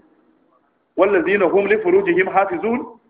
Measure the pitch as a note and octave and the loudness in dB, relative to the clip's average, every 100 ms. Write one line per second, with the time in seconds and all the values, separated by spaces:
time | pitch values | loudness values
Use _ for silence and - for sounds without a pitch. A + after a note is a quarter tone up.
0 | - _ _ _ _ _ _ _ _ - | -20 _ _ _ _ _ _ _ _ -2
1 | G3 G3 D#3+ G3+ F3+ - - - F3+ F#3+ | 0 2 0 0 2 0 2 0 2 0
2 | F#3+ F3 F#3+ F3 G3+ E3+ G#3 A#3+ - - | 2 0 0 0 -2 -2 -4 -4 -6 -16